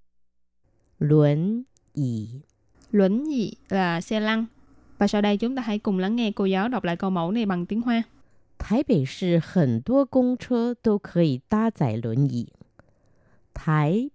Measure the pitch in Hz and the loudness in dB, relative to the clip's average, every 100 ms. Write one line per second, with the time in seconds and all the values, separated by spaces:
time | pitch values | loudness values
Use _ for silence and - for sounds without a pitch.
0 | _ _ _ _ _ _ _ _ _ - | _ _ _ _ _ _ _ _ _ -4
1 | 151 151 147 147 180 233 254 _ _ - | 2 6 6 2 0 -4 -6 _ _ -4
2 | 131 113 107 127 - _ _ _ - 208 | -4 -4 -8 -14 -20 _ _ _ -2 2
3 | 190 214 302 277 190 - - 196 180 170 | 2 2 -2 -4 -4 -8 -6 -2 0 -2
4 | - 220 214 220 226 _ - - - - | -4 -4 -2 -2 -4 _ -20 -20 -12 -2
5 | 202 208 208 202 226 269 226 214 226 185 | 0 2 2 0 -2 -4 -4 -4 -2 0
6 | 185 233 226 - 196 190 220 247 175 170 | 0 0 -2 0 0 0 0 -2 -2 -2
7 | 190 185 165 226 202 180 175 208 240 233 | -2 -2 -2 -2 -2 -2 -2 -4 -2 -2
8 | 226 _ - _ _ - - 220 294 190 | -2 _ -20 _ _ -12 -2 0 2 2
9 | 131 - 185 170 - 185 143 113 127 269 | 0 -4 0 0 2 2 2 2 2 2
10 | 269 262 247 247 - 247 233 240 226 208 | 2 2 0 0 -2 -2 -2 -2 0 0
11 | - 175 165 127 - 214 226 - 135 110 | 0 0 2 0 -2 0 0 0 -2 -2
12 | 117 113 139 123 113 - - _ - _ | -2 0 0 0 -6 -12 -20 _ -20 _
13 | _ _ _ _ _ - - 156 147 196 | _ _ _ _ _ -10 -2 0 2 0
14 | 277 | -2